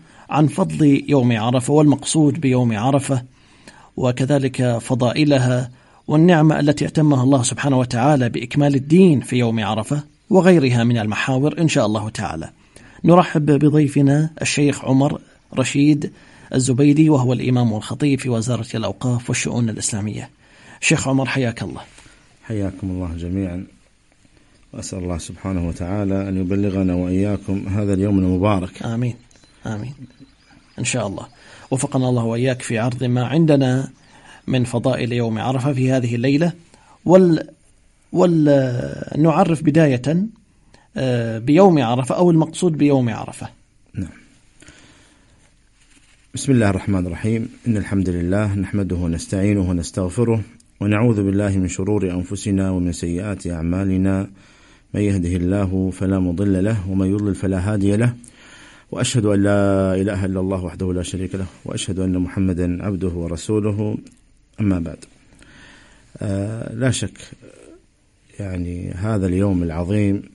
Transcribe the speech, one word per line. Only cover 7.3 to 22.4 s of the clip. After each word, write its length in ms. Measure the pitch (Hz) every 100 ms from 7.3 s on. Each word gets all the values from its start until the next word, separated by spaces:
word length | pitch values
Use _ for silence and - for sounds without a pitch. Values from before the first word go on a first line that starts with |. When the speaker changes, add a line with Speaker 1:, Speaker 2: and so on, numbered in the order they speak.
| 139
Speaker 1:
سبحانه 360 | 120 117 143 131
وتعالى 500 | 123 120 135 147 120
بإكمال 460 | - 120 147 143 135
الدين 440 | 139 170 190 131
في 160 | 113 123
يوم 240 | 117 113
عرفة 440 | 104 110 107 147 147 _ -
وغيرها 540 | 185 175 170 135 120
من 140 | 117 120
المحاور 640 | 107 104 - 131 147 160
إن 60 | 165
شاء 180 | 143 107
الله 240 | 107 107
تعالى. 400 | - 87 80 78 - _ - - -
نرحب 420 | 160 175 170 165 151
بضيفنا 840 | 143 151 147 143 147 139 143 156 -
الشيخ 440 | 135 - 147 - -
عمر 360 | 131 143 - - _ _ -
رشيد 540 | 123 143 147 156 208 - - - -
الزبيدي، 560 | 131 127 123 147 147 156
وهو 240 | 143 123
الإمام 380 | 123 - 123 120
والخطيب 480 | 107 - 123 147 131
في 100 | 131
وزارة 380 | 113 110 113 110 110
الأوقاف 540 | 101 98 127 120 123
والشؤون 400 | 127 - 120 117
الإسلامية. 600 | 104 - 104 104 120 120 _ _ _ - -
شيخ 260 | - 156 135
عمر، 180 | 135 131
حياك 380 | 139 120 117
الله. 180 | 98 - - - - _ _ _